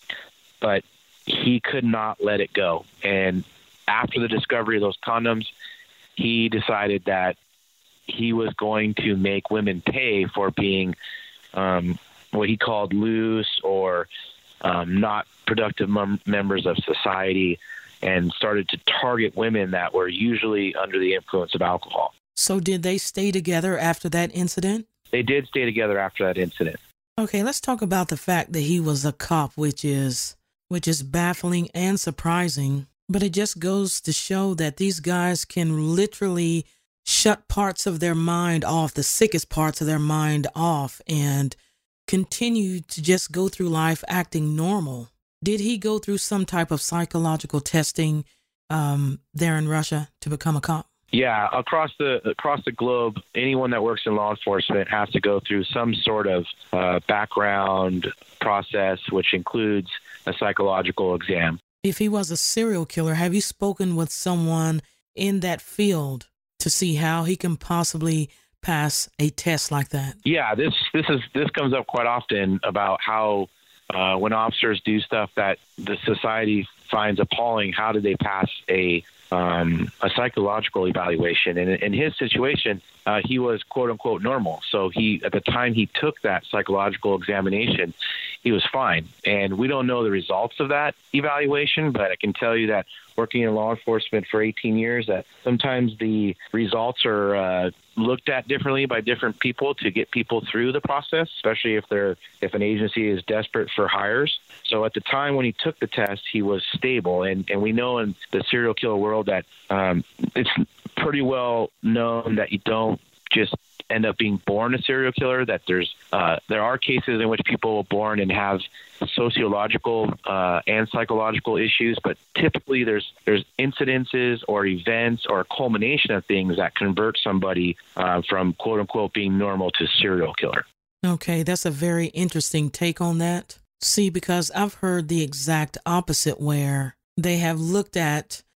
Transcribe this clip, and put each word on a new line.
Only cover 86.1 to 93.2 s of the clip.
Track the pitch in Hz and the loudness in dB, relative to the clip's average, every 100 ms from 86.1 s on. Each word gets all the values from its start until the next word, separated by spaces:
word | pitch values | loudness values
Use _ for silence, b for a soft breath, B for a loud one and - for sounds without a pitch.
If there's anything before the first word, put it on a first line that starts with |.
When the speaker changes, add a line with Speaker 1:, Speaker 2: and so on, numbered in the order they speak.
| - | -2
Speaker 1:
that | 107 90 - | 0 -2 -2
psychological | 104 95 98 98 95 104 95 | -4 0 0 0 0 0 0
examination, | 87 101 95 101 113 98 87 - B B B B | 0 0 0 0 0 0 -2 -4 B B B B
he | - | 0
was | 104 - | 2 2
fine. | 135 120 82 80 - 104 | 0 2 0 -2 -4 0
And | 104 98 95 | 2 0 0
we | 127 | 0
don't | 139 127 | 2 0
know | 123 | 2
the | 113 | 2
results | 98 85 95 117 - | 0 0 0 0 -2
of | 139 | -2
that | 143 147 - _ | 0 0 -4 _
evaluation, | 139 147 143 143 143 147 - 156 | -2 0 0 0 0 0 0 0
but | 120 95 | 2 0
I | 92 | 0
can | 104 | -4
tell | - 117 113 | -2 0 2
you | 110 | 2
that | 104 - B B | 0 -2 B B
working | - | -4